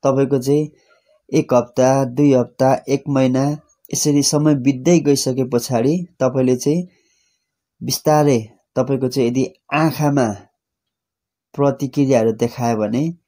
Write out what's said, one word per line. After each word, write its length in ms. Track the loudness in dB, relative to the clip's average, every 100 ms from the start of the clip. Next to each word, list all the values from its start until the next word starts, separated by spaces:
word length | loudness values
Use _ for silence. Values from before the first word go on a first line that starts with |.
तपाईँको 340 | 0 0 0 -2
चाहिँ 240 | 0 -2 -2 _ _ _ _ _ _
एक 240 | -4 2
हप्ता, 360 | 0 0 0 2 2 -2
दुई 280 | 0 2
हप्ता, 360 | 2 0 _ 0 0 -2
एक 140 | -4 -2
महिना 360 | 0 2 0 -2 -4 _ _ _
यसरी 320 | -4 0 0
समय 320 | 0 2 2 2 0
बित्दै 320 | 0 2 2
गइसके 440 | 2 0 0 -2 -2
पछाडि 460 | -2 -2 -2 0 -2 -4 _
तपाईँले 360 | -2 0 0 0
चाहिँ 260 | 0 -2 -4 _ _ _ _ _ _ _ _ _
बिस्तारै 580 | -8 -4 0 2 4 0 -2 _ _
तपाईँको 340 | -6 -2 -2 -2
चाहिँ 200 | -2 -2
यदि 160 | 0 -4 _ _
आँखामा 540 | -2 -2 0 0 0 0 -4 -14 _ _ _ _ _ _ _ _ _ _
प्रतिक्रियाहरू 800 | -2 -2 0 -4 -2 2 2 2 0
देखायो 420 | -4 -4 -4 -2
भने 260 | -2 -2 -4 -6